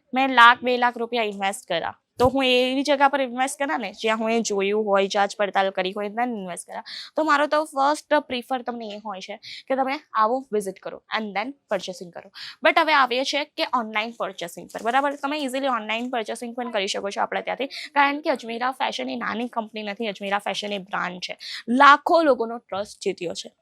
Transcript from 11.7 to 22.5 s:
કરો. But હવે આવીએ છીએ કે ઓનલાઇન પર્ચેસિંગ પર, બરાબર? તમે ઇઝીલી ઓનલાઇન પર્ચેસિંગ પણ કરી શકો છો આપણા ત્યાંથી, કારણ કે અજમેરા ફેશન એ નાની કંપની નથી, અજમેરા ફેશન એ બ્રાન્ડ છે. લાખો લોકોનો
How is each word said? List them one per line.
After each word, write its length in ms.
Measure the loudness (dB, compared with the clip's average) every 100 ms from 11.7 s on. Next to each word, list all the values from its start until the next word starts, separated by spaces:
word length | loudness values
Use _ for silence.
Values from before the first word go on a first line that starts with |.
| -6 -6 -12 -14
કરો. 200 | -16 -18 -18 -18 -2 2
But 140 | 4
હવે 120 | 4
આવીએ 320 | 4 4 0
છીએ 200 | -2 -2
કે 220 | -4 -6 -2
ઓનલાઇન 360 | -2 -2 -4 -4
પર્ચેસિંગ 580 | -6 -8 -6 -12 -12 -12
પર, 80 | -6
બરાબર? 320 | -2 0 0
તમે 240 | -2 -4 -4
ઇઝીલી 300 | -4 -2 -2
ઓનલાઇન 420 | -2 -2 -4 -4
પર્ચેસિંગ 460 | -6 -6 -8 -10 -8
પણ 140 | -4
કરી 160 | -2 -2
શકો 240 | -4 -6
છો 100 | -4
આપણા 200 | -2 -4
ત્યાંથી, 260 | -4 -6 -6
કારણ 540 | -8 -4 2 2 2
કે 100 | -2
અજમેરા 400 | -2 -4 -4 -4
ફેશન 400 | -2 -4 -4 -6
એ 60 | -6
નાની 320 | -4 -4 -4
કંપની 340 | -6 -8 -8
નથી, 240 | -8 -6 -6
અજમેરા 320 | -6 -2 -2
ફેશન 340 | -2 -6 -6
એ 60 | -8
બ્રાન્ડ 420 | -6 -6 -6 -8
છે. 180 | -12 -12 -12 -10 -2
લાખો 540 | 6 8 8 6 4
લોકોનો 360 | 4 2 0